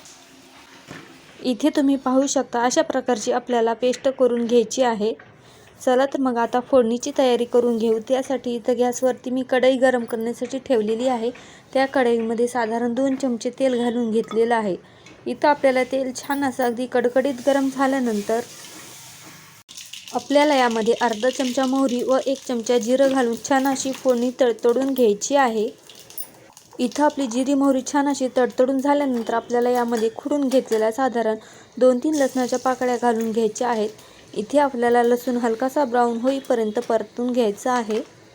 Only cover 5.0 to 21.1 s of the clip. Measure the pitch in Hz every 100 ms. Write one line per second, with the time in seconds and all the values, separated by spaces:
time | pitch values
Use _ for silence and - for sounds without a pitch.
5 | 208 285 - - - - - - - 254
6 | 269 302 262 233 226 247 240 269 226 240
7 | 285 285 262 233 233 247 240 233 226 220
8 | 220 262 262 254 247 240 233 240 247 240
9 | 254 247 262 254 254 254 254 269 254 247
10 | 233 226 226 233 247 269 - 233 214 226
11 | 254 240 226 247 - - - 262 269 269
12 | 240 233 226 226 240 247 220 233 240 233
13 | 277 262 269 233 247 247 269 240 240 233
14 | 233 220 220 214 233 233 208 175 - -
15 | - - - 247 302 294 269 254 247 269
16 | 262 247 - 277 269 254 240 226 247 247
17 | 240 262 262 240 285 277 269 262 269 269
18 | 240 208 202 226 233 - - - - -
19 | - - - - - - - - - -
20 | - 254 - 277 302 277 247 226 220 233
21 | 240